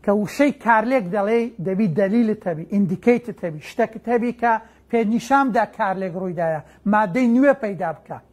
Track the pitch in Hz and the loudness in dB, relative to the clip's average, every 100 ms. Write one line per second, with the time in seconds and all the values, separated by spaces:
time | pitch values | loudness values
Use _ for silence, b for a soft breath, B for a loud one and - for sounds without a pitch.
0 | - 208 202 - 285 - 220 220 226 262 | 0 0 -2 0 0 0 2 2 4 -2
1 | 175 202 196 233 233 233 180 190 220 151 | -2 -2 0 0 -2 -6 -4 0 0 2
2 | 190 226 220 214 185 160 165 202 190 185 | 2 2 2 -2 -6 -8 -4 -2 0 0
3 | 233 240 233 - 175 151 - - 220 208 | 2 0 -2 -10 -10 -10 -10 -2 -2 -4
4 | - 240 240 240 240 220 B B _ 233 | -2 -2 -2 -2 0 0 B B _ 0
5 | 220 233 - 277 269 208 214 - 208 190 | 0 -2 2 2 2 0 -2 -2 -4 -2
6 | 190 175 185 165 165 156 b b 202 208 | -6 -6 -6 -2 -2 -4 b b 0 2
7 | 214 175 247 233 277 277 208 175 175 156 | 2 0 2 4 4 2 -2 -6 -6 -8
8 | - 135 _ | -14 -18 _